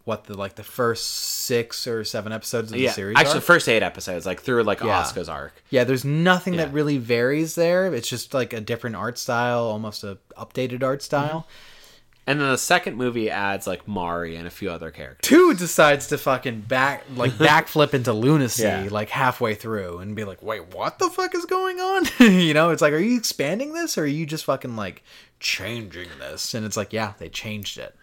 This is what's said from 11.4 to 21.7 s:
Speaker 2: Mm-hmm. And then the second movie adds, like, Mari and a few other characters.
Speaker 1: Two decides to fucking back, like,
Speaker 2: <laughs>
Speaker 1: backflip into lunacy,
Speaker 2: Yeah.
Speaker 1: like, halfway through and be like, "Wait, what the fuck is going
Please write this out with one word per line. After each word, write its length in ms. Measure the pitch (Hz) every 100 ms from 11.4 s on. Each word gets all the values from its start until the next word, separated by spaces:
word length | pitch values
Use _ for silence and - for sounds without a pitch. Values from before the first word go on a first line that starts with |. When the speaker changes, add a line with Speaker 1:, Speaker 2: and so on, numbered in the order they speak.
| -
Speaker 2:
Mm-hmm. 200 | - - - - - _ _
And 160 | - 147
then 100 | 139
the 60 | 127
second 400 | - 180 - 113
movie 320 | 123 117 107
adds, 380 | 92 98 98 98
like, 220 | 90 -
Mari 480 | 98 87 85 85 82
and 100 | 85
a 40 |
few 200 | - 95
other 220 | 82 82
characters. 360 | - 67 - -
Speaker 1:
Two 260 | 302 359
decides 520 | 196 175 - 151 139 -
to 120 | 147
fucking 420 | 143 127 135 113
back, 420 | 107 127 135 - - 123
like, 160 | 123
Speaker 2:
<laughs> 0 |
Speaker 1:
backflip 600 | 107 156 156 156 156 147
into 180 | 139 123
lunacy, 500 | 107 123 156 123 117
Speaker 2:
Yeah. 240 | 107 85 98
Speaker 1:
like, 160 | 107 110
halfway 460 | 131 131 - 117 107
through 420 | 113 110 92 87
and 160 | 98
be 80 | 107
like, 180 | 104 90
"Wait, 320 | 98 107 87
what 280 | 95 110 -
the 100 | 370
fuck 240 | 339 359
is 120 | 359 349
going 340 | 370 370